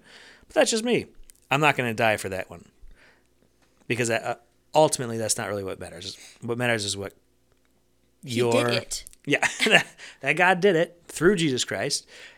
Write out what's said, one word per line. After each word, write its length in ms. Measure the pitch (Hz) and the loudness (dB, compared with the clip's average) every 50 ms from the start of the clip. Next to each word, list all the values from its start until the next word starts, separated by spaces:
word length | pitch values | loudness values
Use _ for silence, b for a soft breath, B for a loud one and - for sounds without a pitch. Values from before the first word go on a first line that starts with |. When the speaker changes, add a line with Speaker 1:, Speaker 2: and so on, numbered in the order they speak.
| B B B B B B B B B | B B B B B B B B B
Speaker 1:
But 60 | B - | B 0
that's 180 | 320 269 220 | 0 2 2
just 120 | 233 220 220 | 2 -2 0
me. 240 | 247 233 143 95 - - - - - - _ _ - | 0 -2 -2 -2 -6 -16 -20 -20 -20 -20 _ _ -2
I'm 120 | 135 139 | 0 2
not 140 | 156 147 135 | 4 2 2
gonna 160 | - 127 120 110 | 2 -2 -2 0
die 240 | 104 120 110 104 | 2 2 2 2
for 120 | 101 - 98 | 0 -2 -6
that 200 | 95 92 - - | -6 -6 -8 -10
one. 160 | 87 85 - _ _ _ - - b b b b b b b b _ _ _ _ _ _ _ _ _ _ _ | -14 -20 -20 _ _ _ -20 -20 b b b b b b b b _ _ _ _ _ _ _ _ _ _ _
Because 220 | - 120 113 123 113 | -6 -2 -2 0 0
that, 140 | 113 113 - | -2 -2 -2
uh, 120 | 120 117 - _ _ _ _ _ _ - | -4 -8 -8 _ _ _ _ _ _ 4
ultimately, 420 | 151 156 147 143 - 131 117 113 | 4 4 4 4 -2 -6 -6 -4
that's 200 | 113 110 104 - | -4 -2 -2 -2
not 100 | - 110 | -2 -4
really 160 | 98 104 101 98 | -4 -4 -6 -6
what 160 | 92 95 - | -6 -8 -8
matters. 380 | 98 87 - 85 92 98 - B B B B B | -12 -14 -14 -14 -14 -14 -14 B B B B B
What 160 | - 117 120 120 | -8 -6 -4 -2
matters 240 | 123 120 117 110 101 | 0 0 0 0 -2
is 100 | 101 98 | -4 -6
what 160 | 98 98 95 - _ _ _ _ _ _ _ _ _ _ _ _ _ _ _ _ _ _ _ _ _ - | -6 -8 -12 -14 _ _ _ _ _ _ _ _ _ _ _ _ _ _ _ _ _ _ _ _ _ -10
Speaker 2:
He 120 | 139 117 | -6 -2
Speaker 1:
your 160 | 113 123 117 | 0 2 2
Speaker 2:
did 160 | 117 120 120 | 4 2 2
it. 380 | 120 120 113 - - - - - - - _ - | 2 0 -2 -4 -6 -10 -10 -10 -14 -20 _ -4
Speaker 1:
Yeah. 220 | 143 143 127 - - - | -2 -2 0 0 -2 -2
<laughs> 120 | - - | 0 2
That, 220 | 220 202 127 - B B B B B B B | 4 4 4 2 B B B B B B B
that 120 | - 135 156 | -4 -2 2
God 260 | 160 180 180 190 175 | 2 4 4 4 4
did 160 | 175 208 180 | 4 4 4
it 260 | 156 175 175 - _ _ | 4 2 0 -4 _ _
through 300 | - - - 147 196 214 | -14 -4 2 4 4 4
Jesus 260 | 170 165 147 127 117 - | 4 2 0 0 0 -2
Christ, 420 | - 107 95 107 143 143 - - B B B B B B | -4 -4 -4 -4 -4 -4 -6 -6 B B B B B B